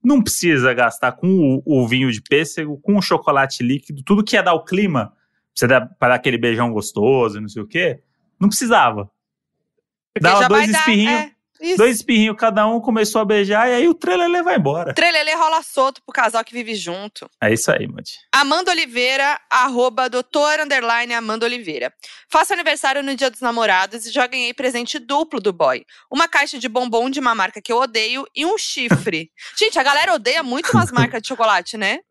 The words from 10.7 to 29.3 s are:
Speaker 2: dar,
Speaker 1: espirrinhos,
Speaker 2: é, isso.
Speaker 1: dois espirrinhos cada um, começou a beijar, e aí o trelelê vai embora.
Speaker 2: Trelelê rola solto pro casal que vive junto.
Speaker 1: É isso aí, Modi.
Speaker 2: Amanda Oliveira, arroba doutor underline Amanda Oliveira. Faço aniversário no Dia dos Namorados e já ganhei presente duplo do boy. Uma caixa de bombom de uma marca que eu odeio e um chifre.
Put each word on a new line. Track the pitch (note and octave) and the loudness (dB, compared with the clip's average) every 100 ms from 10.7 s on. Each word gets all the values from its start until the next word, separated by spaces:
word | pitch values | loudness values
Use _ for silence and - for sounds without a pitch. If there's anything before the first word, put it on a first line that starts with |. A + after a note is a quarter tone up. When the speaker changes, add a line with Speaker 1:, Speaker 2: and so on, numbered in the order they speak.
Speaker 2:
dar, | D#4+ | 2
Speaker 1:
espirrinhos, | D#4 G#3 A3 D4+ | 2 2 2 0
Speaker 2:
é, | D4+ _ _ _ | -4 _ _ _
isso. | E4 D#4+ | -4 2
Speaker 1:
dois | A#3 A3 | 4 2
espirrinhos | - A3+ A3 G#3 | 0 2 2 2
cada | A3+ G#3 G#3+ | 0 2 0
um, | A#3 | 0
começou | A3 A3+ G#3+ A3+ | -2 0 0 0
a | |
beijar, | G#3 G#3+ G3 G#3 B3 | 2 2 2 2 2
e | |
aí | A#3+ E4+ | 4 2
o | |
trelelê | E4 - F4+ F4 F4 | 2 0 0 0 0
vai | F4 E4+ | 0 0
embora. | C#3 D3+ E3 | 0 -2 -4
Speaker 2:
Trelelê | - E4+ D#4+ D4+ | 0 2 2 0
rola | D#4+ D#4+ D#4+ | 0 0 0
solto | D#4 - C4+ C4 | -2 -2 -2 -2
pro | - | -8
casal | C4+ A3+ A3 | -2 0 0
que | A#3 | -6
vive | A#3+ A3+ | -10 -8
junto. | G#3+ F3 F3+ G#3 - - _ | -8 -8 -10 -12 -16 -20 _
Speaker 1:
É | G#2+ | -2
isso | A2+ - | 0 0
aí, | - - | -2 -2
Modi. | - - - _ | -10 -16 -20 _
Speaker 2:
Amanda | C4+ C#4 D#4+ F#4 | 0 2 0 0
Oliveira, | F4 D4 A#3 B3 C4+ C#4 C#4+ _ | -2 -2 -2 0 0 0 -2 _
arroba | C4 B3+ B3 B3+ A#3 B3+ | 0 2 2 0 0 -2
doutor | B3 B3 D4+ D4 D#4 | -2 -4 0 2 0
underline | D4 C#4 A#3 A#3 A#3+ | 0 -2 0 -2 -2
Amanda | A#3 A3+ A3 A#3 | -4 -4 -4 -4
Oliveira. | B3 G#3+ D3 B2 _ - - _ | -6 -8 -8 -8 _ -20 -20 _
Faço | D#4 E4+ | 0 2
aniversário | F#4 E4 D#4 C#4 C#4 | 0 -2 -2 -2 -2
no | C#4 C4+ | -4 -2
Dia | C4+ | -4
dos | A#3+ | -2
Namorados | B3 A#3 A3 F#3 G3 A#3 A3+ | -4 0 2 2 0 -6 -6
e | |
já | A#3 B3 | -2 -2
ganhei | B3+ A#3+ | -2 -6
presente | B3 B3+ A#3+ A#3+ D4 | -4 -4 -4 -6 -10
duplo | A#3 C#4+ D#4+ B3+ | -2 -2 -2 -2
do | G3+ | -4
boy. | E3+ D3 B2+ - - _ | 0 0 0 -6 -20 _
Uma | C4 E4 | -2 0
caixa | D#4 C#4+ C#4 | 0 -2 -4
de | A#3 | -4
bombom | A3+ B3 A3+ B3+ | -4 0 0 0
de | C4+ | -2
uma | B3+ | -2
marca | A3+ F#3 G#3 | 0 -2 -4
que | - | -4
eu | A#3 | -2
odeio | C4 A3+ A3 B3+ C4+ - | 0 -2 -2 -4 -8 -6
e | D#4 | -2
um | G#4+ | -2
chifre. | - - A#3+ - - D#3+ D#3+ | -4 -6 -2 0 -2 -6 -8